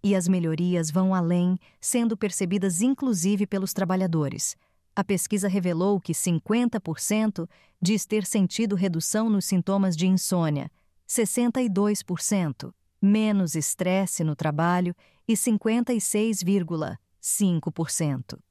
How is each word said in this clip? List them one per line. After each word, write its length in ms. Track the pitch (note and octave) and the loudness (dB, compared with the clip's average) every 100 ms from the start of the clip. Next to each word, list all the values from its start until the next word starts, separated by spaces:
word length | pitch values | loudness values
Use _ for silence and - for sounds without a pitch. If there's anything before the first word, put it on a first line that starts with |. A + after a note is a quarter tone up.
E 120 | G3+ G3 | 2 2
as 120 | F3 | 2
melhorias 600 | F#3 E3 D#3+ F3+ F3 D#3+ | 2 0 0 0 0 0
vão 240 | D#3+ F#3+ | 0 2
além, 460 | F#3 E3+ F3 F3+ F#3 _ _ | 2 2 2 2 0 _ _
sendo 380 | - B3 A#3 A3 | -2 0 0 0
percebidas 640 | G#3 - F3+ G3+ F#3+ E3+ | -4 -2 -2 0 0 0
inclusive 640 | B3 C#4 C4+ G3 F3+ G3+ G3+ | 0 0 0 0 0 0 0
pelos 260 | G3 F#3+ | -2 -4
trabalhadores. 840 | - F#3 F#3 F#3 E3 C#3+ - - - _ _ _ - | -4 -2 0 0 0 -2 -4 -8 -8 _ _ _ -6
A 80 | |
pesquisa 440 | G3 F#3+ - G#3 G3 | -2 -2 0 -2 0
revelou 520 | F#3+ F3+ E3 F#3+ G3 | 0 0 0 0 0
que 140 | - | -2
cinquenta 680 | D#3+ - E3 - A3+ B3 A3+ | -4 0 -2 0 0 0 -2
por 200 | E3 D#3 | -6 -6
cento 480 | - G#3+ A3 G3 E3 _ _ _ | -2 0 0 -2 -10 _ _ _
diz 240 | F3 G#3+ | 0 0
ter 220 | - G#3+ F#3 | 0 -2 0
sentido 500 | A3 F3+ - A3+ G3 | 0 0 0 -2 0
redução 540 | G3 E3 - G#3+ A3+ | 0 0 -2 0 2
nos 160 | G3+ - | 0 2
sintomas 500 | F#3 E3+ G3 F#3+ D#3+ | 0 2 0 2 2
de 120 | F#3 | 2
insônia, 640 | F#3 - F3+ D#3+ D3 D#3+ _ _ _ - | 2 2 0 0 -2 -6 _ _ _ -6
sessenta 560 | - A3 - A#3+ C4 | -2 0 0 0 0
e 80 | B3 | 0
dois 320 | F#3+ G#3 G#3 | 2 0 0
por 180 | - F3 | -4 -4
cento, 540 | - G3+ D#3+ C3 - _ _ _ | 0 0 0 -4 -12 _ _ _
menos 540 | G3 G#3+ G#3+ G3+ F3 D#3+ | 2 4 2 2 0 -2
estresse 680 | D3 - F#3 F#3 F#3+ - | -4 -2 0 0 0 -2
no 120 | D#3 D3 | -2 0
trabalho 600 | D#3 D3+ E3+ F3+ F3 F3 _ _ - | -2 0 2 2 0 -4 _ _ -2
e 80 | A3 | 0
cinquenta 580 | - G#3+ A3 A3+ A#3+ | 2 2 2 0 0
e 60 | A#3 | -2
seis 420 | - G#3 A3+ G3+ | 0 0 0 0
vírgula 560 | F3+ G3+ D#3+ E3 D3+ - _ _ | 2 2 0 -4 -4 -8 _ _
cinco 520 | - - G3 E3+ - | -6 0 2 2 -2
por 200 | - D#3+ | -4 -4
cento 480 | - D#3 C3 - - _ | -2 -2 -2 -8 -14 _